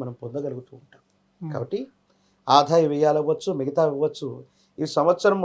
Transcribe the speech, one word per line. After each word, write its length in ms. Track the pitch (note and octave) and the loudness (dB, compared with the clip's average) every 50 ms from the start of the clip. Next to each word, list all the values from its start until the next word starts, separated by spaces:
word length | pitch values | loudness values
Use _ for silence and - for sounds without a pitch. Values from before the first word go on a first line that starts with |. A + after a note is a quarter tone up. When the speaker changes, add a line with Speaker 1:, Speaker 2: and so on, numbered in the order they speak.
Speaker 1:
మనం 120 | B2+ B2 A#2+ - | -8 -8 -10 -12
పొందగలుగుతూ 520 | B2 A#2 A#2+ C#3+ C#3+ C#3 B2 B2+ B2+ _ C3+ B2 | -12 -10 -8 -8 -8 -8 -8 -10 -14 _ -20 -20
ఉంటాం. 200 | _ _ _ _ _ _ _ _ _ _ _ - F3 | _ _ _ _ _ _ _ _ _ _ _ -12 -10
Speaker 2:
Hmm. 80 | D#3 D3 | -8 -6
Speaker 1:
కాబట్టి 260 | A2+ A#2+ - G3 A3+ C4 - _ _ _ _ _ _ _ _ _ _ - B2 C3 | -6 -6 -6 -6 -8 -8 -10 _ _ _ _ _ _ _ _ _ _ 0 4 6
ఆదాయ 260 | D3 C#3+ C#3+ E3 E3+ D#3+ D3+ | 6 6 6 4 4 4 2
వ్యయాలు 280 | D3 C#3+ D3+ D3+ D3 D3+ | 2 2 2 4 4 2
అవ్వచ్చు, 280 | D3 D3+ D#3 D3+ - G3 F3 C#3 | 0 0 -2 -2 -2 -6 -4 -4
మిగతా 220 | C3+ C#3+ D3 E3+ D#3+ | -4 -2 0 0 0
అవ్వచ్చు, 440 | D3+ C#3 C#3 D3+ D3+ D3 - D3 B2+ A#2 B2+ C3 _ _ _ _ _ _ - D#3 | 0 0 -2 -2 -4 -4 -6 -10 -10 -10 -12 -16 _ _ _ _ _ _ -8 -6
ఈ 20 | D#3 - | -2 0
సంవత్సరం 400 | D#3 D3 E3+ F3+ F3 - G#3 G3 G3 | 2 2 2 2 4 4 2 2 2